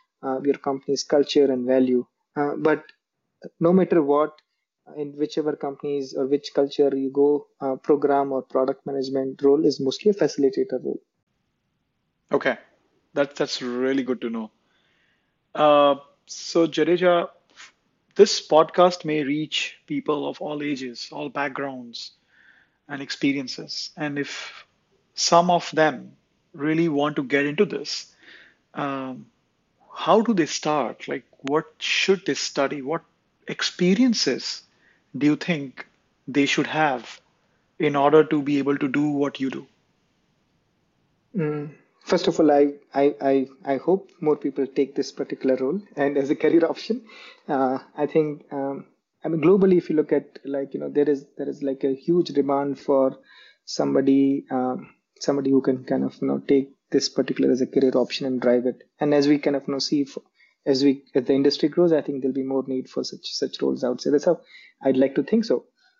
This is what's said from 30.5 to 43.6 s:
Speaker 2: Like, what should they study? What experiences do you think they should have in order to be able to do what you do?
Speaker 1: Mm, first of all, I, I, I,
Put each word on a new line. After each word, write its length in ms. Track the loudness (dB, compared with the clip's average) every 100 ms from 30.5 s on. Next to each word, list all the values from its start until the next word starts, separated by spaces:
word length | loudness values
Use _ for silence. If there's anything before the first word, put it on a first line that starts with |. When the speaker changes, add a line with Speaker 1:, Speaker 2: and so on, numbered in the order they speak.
| -2 -2 -2 -2 -6 -10
Speaker 2:
Like, 180 | -10 -10 _
what 240 | -2 -2 -2 -8
should 460 | -4 0 2 0 0
they 100 | -4
study? 480 | -4 -2 -2 -2
What 180 | -6 -8 -10 _ _ _ -12
experiences 1160 | -6 -6 0 2 4 4 2 0 -2 -6 -12 -16 _ _ _ _ 0
do 80 | 0
you 100 | 2
think 520 | -2 -6 -8 -14 -20 _ _ _ -4
they 180 | 0 0
should 220 | 0 -2
have 520 | 0 0 -2 -8 -20 _ _ _ _ _ -4
in 160 | -2 2
order 280 | 6 6
to 180 | 4 0
be 160 | 0 0
able 180 | 0 -2
to 100 | -2
do 200 | 0 0
what 300 | 0 -2 -4
you 100 | -6
do? 180 | -6 -12 _ _ _ _ _ _ _ _ _ _ _ _ _ _ _ _ -4
Speaker 1:
Mm, 360 | -4 -4 -8 -14 _ _
first 240 | -2 0 0
of 120 | 2
all, 120 | 4
I, 220 | 6 4 0 _ 0
I, 200 | 0 0
I, 260 | 0 0 0 -6